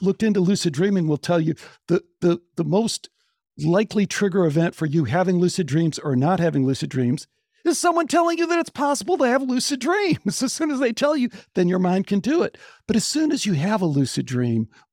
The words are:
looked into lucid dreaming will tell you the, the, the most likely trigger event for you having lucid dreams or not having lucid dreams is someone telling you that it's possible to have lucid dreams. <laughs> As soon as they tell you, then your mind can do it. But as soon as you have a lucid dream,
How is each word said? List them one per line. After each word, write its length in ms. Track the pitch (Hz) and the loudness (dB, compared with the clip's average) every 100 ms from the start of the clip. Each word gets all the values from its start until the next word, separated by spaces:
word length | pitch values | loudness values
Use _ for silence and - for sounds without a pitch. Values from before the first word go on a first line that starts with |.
looked 220 | 185 190 | -2 0
into 160 | 220 202 | 0 2
lucid 340 | 180 202 175 | 2 2 0
dreaming 340 | 139 202 196 156 | 0 0 2 0
will 100 | 147 | -2
tell 220 | - 175 | 0 0
you 140 | 156 156 - - - | 0 -4 -8 -12 -2
the, 160 | 170 - - | -2 -2 -2
the, 200 | 175 175 _ - | 0 0 _ -6
the 80 | |
most 460 | 156 185 226 - - _ _ _ _ - | 0 0 0 -4 -12 _ _ _ _ -4
likely 480 | 151 180 226 220 196 | 0 2 2 0 0
trigger 380 | - 202 185 170 | 0 0 2 2
event 280 | 147 170 | 2 0
for 140 | - 160 | -2 -2
you 160 | 160 | 0
having 340 | 127 165 185 180 | 0 0 2 2
lucid 300 | 175 185 165 | 0 0 -2
dreams 320 | 151 165 - | 0 0 -2
or 160 | 156 127 | -2 0
not 240 | 143 185 | 2 2
having 260 | 170 147 131 | 0 0 0
lucid 240 | 131 143 | 0 -4
dreams 380 | 131 123 123 - _ _ _ 320 | -2 0 -2 -6 _ _ _ -2
is 120 | 302 | 0
someone 300 | 349 339 311 | 2 0 0
telling 320 | 330 339 339 | 2 2 0
you 80 | 339 | 0
that 100 | 339 | -2
it's 120 | 330 | -2
possible 480 | - 285 285 202 359 | -2 -2 -2 -2 0
to 80 | 247 | 2
have 180 | 262 | 0
lucid 360 | 269 254 - 285 | 0 -2 -2 -2
dreams. 380 | 277 392 392 - 202 | 0 0 0 -2 -4
<laughs> 160 | - | -4
As 120 | 254 | -4
soon 180 | - 311 | -2 -4
as 80 | 262 | 0
they 140 | 262 | -2
tell 220 | 226 294 311 | 0 0 0
you, 140 | 240 - - | -2 -6 -8
then 140 | - 175 | -2 0
your 100 | 180 | 2
mind 300 | 180 185 190 | 2 0 0
can 140 | 202 | -2
do 200 | 202 330 | 0 0
it. 160 | 214 - - - - | 0 -6 -20 -10 -2
But 80 | 220 | 0
as 100 | - | 0
soon 260 | 294 311 | 0 0
as 120 | 285 208 | 0 0
you 80 | |
have 280 | 160 180 214 | 0 0 0
a 40 | 180 | 0
lucid 400 | 143 131 - 123 | 0 0 -2 -4
dream, 440 | 123 123 113 113 _ _ | -2 0 0 -2 _ _